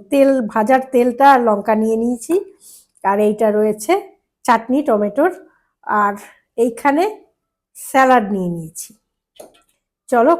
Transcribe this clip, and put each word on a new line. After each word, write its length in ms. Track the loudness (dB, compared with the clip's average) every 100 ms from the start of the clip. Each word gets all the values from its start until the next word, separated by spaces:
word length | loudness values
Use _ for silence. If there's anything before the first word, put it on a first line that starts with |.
| -2
তেল, 200 | 2 2 2 -2
ভাজার 340 | -2 0 0 0
তেলটা 340 | 0 0 4 4
আর 80 | 4
লঙ্কা 320 | 2 -2 0 -2
নিয়ে 220 | 0 -2
নিয়েছি, 360 | -2 -4 -4 -4 -4 _ -20 -20 _ _
আর 140 | -2 0
এইটা 280 | 0 0 0
রয়েছে 420 | 0 -2 -2 -2 -2 -4 _ _ _ -2
চাটনি 340 | -2 0 -4
টমেটোর, 500 | 0 -2 -2 0 -2 -2 -18 _ _ _ -6
আর 260 | -2 -2 -4 -14 _ _ -4
এইখানে 460 | -2 0 0 0 0 -4 _ _ _ _ _ -20
স্যালাড 480 | -4 2 4 4 2
নিয়ে 180 | -4 -6
নিয়েছি। 400 | -8 -12 -16 -20 _ _ _ _ -20 -20 _ _ _ _ _ -4
চলো 220 | 0 2